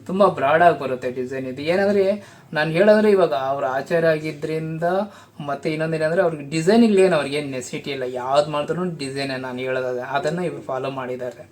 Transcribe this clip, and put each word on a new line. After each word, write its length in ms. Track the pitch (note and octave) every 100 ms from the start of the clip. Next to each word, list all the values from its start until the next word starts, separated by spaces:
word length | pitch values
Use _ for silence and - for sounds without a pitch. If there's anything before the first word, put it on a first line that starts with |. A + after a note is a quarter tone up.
| -
ತುಂಬ 200 | F#3 F#3+
ಬ್ರಾಡ್ 360 | C#3+ C3+ D#3
ಆಗಿ 160 | F3 D3+
ಬರುತ್ತೆ 320 | C3 B2+ B2+
ಡಿಸೈನ್ 360 | B2+ B2 C3 C3
ಇದು. 160 | C3
ಏನಂದ್ರೆ 760 | D3+ F#3 G3 G3+ F#3+ G#3 - - -
ನಾನು 180 | D#3 D#3+
ಹೇಳೋದ್ರೆ 400 | D#3+ G#3 G#3+ G#3+
ಇವಾಗ 240 | G3 E3
ಅವ್ರ 300 | C#3+ C3+ C#3
ಆಚಾರ 420 | C3+ C3 C3+ E3+ E3
ಆಗಿದ್ರಿಂದ, 760 | D#3 D#3 D3 D#3 D#3 D#3+ D#3+ E3+ F#3 G#3 - - - C#3+
ಮತ್ತೆ 260 | C#3 E3
ಇನ್ನೊಂದೇನಂದ್ರೆ 500 | D#3 D#3+ D#3+ D#3 F3+
ಅವ್ರಿಗೆ 200 | F3 D#3+
ಡಿಸೈನ್ 420 | C#3+ D#3+ D#3+ A3+
ಇಲ್ಲಿ 180 | A#3 G3
ಏನು 140 | F#3 D#3+
ಅವ್ರಿಗೆ 200 | C#3 C#3+
ಏನು 140 | C#3+
ನೆಸೆಸಿಟಿ 400 | C3 B2 D3+ C#3+
ಇಲ್ಲ, 120 | C3+
ಯಾವ್ದು 480 | B2+ B2+ B2+ C#3+ D3+
ಮಾಡಿದ್ರು 460 | D3 D3 D#3+ F#3 D#3
ಡಿಸೈನೇ. 400 | C3+ C3+ C3+ C3
ನಾನು 220 | C3 B2+
ಹೇಳೋದಾದ್ರೆ 440 | C3 C3 B2+ B2
ಅದನ್ನು 420 | C3 C#3 D3+ E3+
ಇವ್ರು 180 | F3 C#3
ಫಾಲೋ 280 | - C3 C3+
ಮಾಡಿದ್ದಾರೆ, 600 | C3+ B2+ B2+ B2 - -